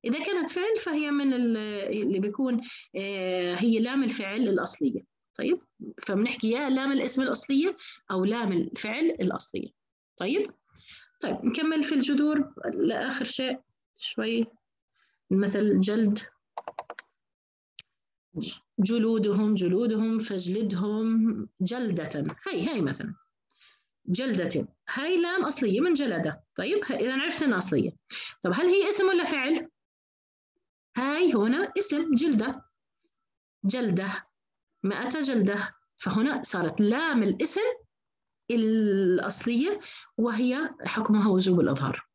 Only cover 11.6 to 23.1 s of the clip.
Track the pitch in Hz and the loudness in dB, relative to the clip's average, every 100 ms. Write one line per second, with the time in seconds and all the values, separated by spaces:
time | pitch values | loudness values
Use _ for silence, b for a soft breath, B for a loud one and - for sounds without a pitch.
11.6 | 311 320 277 294 247 285 294 302 - - | 0 0 0 0 2 2 2 2 -2 -6
12.6 | - - - 226 262 262 262 - 262 262 | -6 0 0 0 -4 -4 -6 -4 -4 -6
13.6 | _ _ _ _ - - 220 233 226 _ | _ _ _ _ -8 -4 -2 0 -2 _
14.6 | _ _ _ _ _ _ _ 190 202 202 | _ _ _ _ _ _ _ 2 2 2
15.6 | 214 190 190 220 214 214 - _ _ - | 2 4 4 2 2 2 -4 _ _ -14
16.6 | - - - - - _ _ _ _ _ | -14 -14 -14 -16 -18 _ _ _ _ _
17.6 | _ - - _ _ _ _ 175 - - | _ -20 -20 _ _ _ _ -10 -10 -10
18.6 | _ - 190 233 220 226 208 196 214 202 | _ -2 0 2 2 2 2 2 2 2
19.6 | 175 185 240 220 220 226 214 196 175 196 | 2 2 2 0 0 -2 -2 -6 -4 -2
20.6 | 214 185 208 214 226 226 220 214 - _ | -2 -2 -2 0 0 2 2 0 -8 _
21.6 | 180 247 233 175 160 147 160 - 381 - | -4 -2 -2 -2 -4 -4 -6 -6 -6 -4
22.6 | - 269 143 - - | -2 0 -2 -4 -8